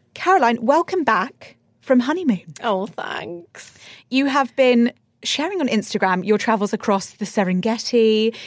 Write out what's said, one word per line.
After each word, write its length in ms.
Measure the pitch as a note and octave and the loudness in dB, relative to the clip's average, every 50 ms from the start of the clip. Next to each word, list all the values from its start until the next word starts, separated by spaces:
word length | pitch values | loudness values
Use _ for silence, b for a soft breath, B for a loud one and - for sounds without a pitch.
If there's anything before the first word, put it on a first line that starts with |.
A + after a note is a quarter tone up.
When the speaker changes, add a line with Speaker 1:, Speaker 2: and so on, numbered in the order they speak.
| b b _ | b b _
Speaker 1:
Caroline, 440 | - - F4 F#4+ F#4 C4 A#3 A#3 A3+ | -4 2 2 4 4 4 4 2 2
welcome 420 | - A3+ C#4+ E4 F4 - F#4+ F#4+ D4 | 2 2 2 2 2 0 -2 -2 0
back 540 | A#3+ A3 F3+ F#3 - - _ - - - _ _ _ _ _ | 2 0 0 0 -4 -8 _ -20 -20 -20 _ _ _ _ _
from 200 | _ - C4 B3 | _ 2 2 2
honeymoon. 540 | A#3+ C4 D#4 F#4 F#4 C#4+ G3+ F3+ - E3 C#3+ - - | 4 2 -2 -2 0 0 -2 -2 -4 -12 -16 -6 -4
Speaker 2:
Oh, 240 | A#3+ G3+ F#3 G3 | -2 -2 -2 -4
thanks. 920 | - - - - - - - - - F3 E3+ - _ _ - - - B B B B B B B _ | -6 -8 -10 -10 -8 -8 -8 -10 -10 -12 -14 -16 _ _ -12 -10 -10 B B B B B B B _
Speaker 1:
You 160 | B3 C4 C#4 | -2 0 0
have 280 | C#4 C4 C#4+ C4+ - - | 2 2 0 0 0 0
been 380 | - C4 B3+ B3 A#3 A#3 A#3 - _ _ _ _ _ - | 2 4 4 6 4 4 2 -2 _ _ _ _ _ -8
sharing 360 | - - - D4 F4+ G#4 F4+ | -6 -4 -4 -4 -4 -2 -2
on 60 | D4 A#3+ | -2 0
Instagram 560 | - G#3+ - - - G3+ - F#3+ F#3 F3+ - | 0 -2 -2 -2 -2 0 0 0 0 0 0
your 140 | G3 G#3+ G3+ | 0 0 0
travels 340 | - A#3 A3 G3 G#3 G3+ - | 2 0 0 0 0 -2 -4
across 400 | - - - G3+ G3 - - - | -4 -2 0 0 0 -2 -6 -8
the 120 | - G#3 | -8 -8
Serengeti. 1120 | - - A3 G3 F3+ F#3 F#3 F3+ A3 A3+ A3+ - - - A#3+ A3+ A3 A3 G#3+ A3 A3+ A3+ B B | -4 -2 -2 0 0 0 0 0 -2 -2 -2 -4 0 2 4 4 4 4 2 2 0 -2 B B